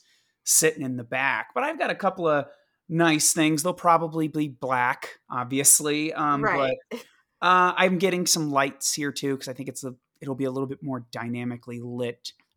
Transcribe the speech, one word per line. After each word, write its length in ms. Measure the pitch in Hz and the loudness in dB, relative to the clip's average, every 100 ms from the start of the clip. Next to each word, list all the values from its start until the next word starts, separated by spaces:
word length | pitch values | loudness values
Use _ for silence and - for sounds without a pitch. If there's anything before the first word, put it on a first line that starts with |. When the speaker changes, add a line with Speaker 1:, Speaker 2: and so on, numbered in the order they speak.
| _ _ _ _ | _ _ _ _
Speaker 1:
sitting 400 | - - 156 156 | 0 4 4 2
in 140 | 131 123 | -4 -6
the 60 | |
back. 440 | 120 131 135 110 113 247 | -6 -2 0 0 -2 -4
But 80 | |
I've 160 | 285 320 | -2 -2
got 100 | 262 | -2
a 60 | 170 | -2
couple 320 | 196 185 165 | -2 0 2
of 180 | 147 139 - _ _ - | 2 0 -8 _ _ -4
nice 460 | 165 170 151 - | 2 4 4 2
things. 300 | - 156 156 | 2 2 2
They'll 100 | 175 | 0
probably 540 | 175 175 165 165 160 156 | 0 4 4 2 -2 -2
be 220 | 151 151 | -2 -4
black, 680 | 123 131 127 123 143 - - - | -4 -2 0 2 0 -6 -16 -10
obviously. 840 | 127 123 135 139 - 147 151 156 | -8 -4 0 4 4 4 -2 -2
Um, 300 | 156 147 143 | -2 0 0
Speaker 2:
Right. 340 | 147 165 135 127 - | 2 2 0 -2 -8
Speaker 1:
but, 80 | 233 - _ _ - | -14 -14 _ _ -2
uh, 320 | 175 180 180 - | 4 6 6 4
I'm 220 | 185 180 | 2 4
getting 300 | 185 180 165 | 2 0 0
some 240 | 170 151 | 0 0
lights 420 | 139 139 - - | 0 0 -2 -4
here 180 | - 143 | -4 -4
too, 240 | 135 143 135 | -4 -4 -4
'cause 120 | 143 | -6
I 60 | |
think 160 | 131 143 | -10 -10
it's 140 | 123 | -10
a, 120 | 135 123 _ _ | -12 -14 _ _
it'll 140 | 143 131 | -8 -4
be 100 | 135 | -4
a 60 | |
little 160 | 131 135 | -2 -4
bit 160 | 135 | -6
more 240 | 143 127 123 | -6 -8 -8
dynamically 680 | 117 117 120 123 120 123 120 | -10 -6 -6 -6 -8 -10 -12
lit. 520 | 120 123 120 120 - - _ | -10 -6 -6 -6 -12 -18 _